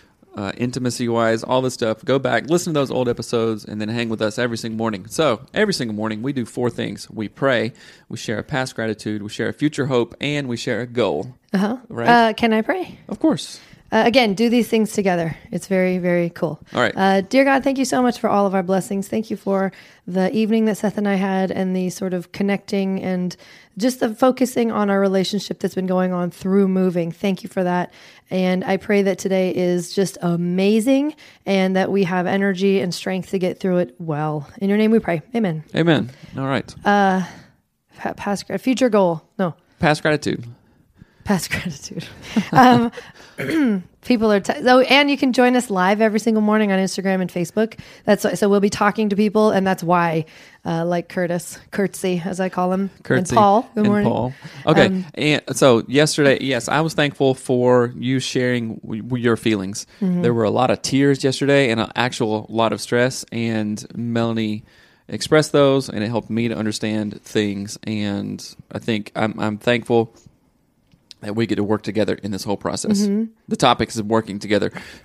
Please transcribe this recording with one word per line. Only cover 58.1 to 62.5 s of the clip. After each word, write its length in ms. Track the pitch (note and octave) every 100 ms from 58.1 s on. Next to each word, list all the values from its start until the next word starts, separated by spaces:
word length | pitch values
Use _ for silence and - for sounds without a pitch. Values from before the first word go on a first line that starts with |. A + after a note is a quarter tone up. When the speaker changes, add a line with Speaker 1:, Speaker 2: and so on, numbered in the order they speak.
| C3
Speaker 1:
sharing 560 | - C3 B2 B2 A2+ -
w-, 260 | - A2
w-, 220 | A#2 B2+
your 140 | A#2 A2+
feelings. 500 | A#2 G#2+ F#2+ G#2 - -
Speaker 2:
Mm-hmm. 200 | F#3+ F3
Speaker 1:
There 120 | E3
were 100 | A#2
a 80 | G#2+
lot 180 | A2 B2
of 100 | G2+
tears 420 | - C3 C#3+ C3+
yesterday 460 | C3+ C3 C#3 C#3 C3+
and 80 | A2+
an 120 | G#2+ -
actual 500 | B2 - A2+ G#2+
lot 240 | -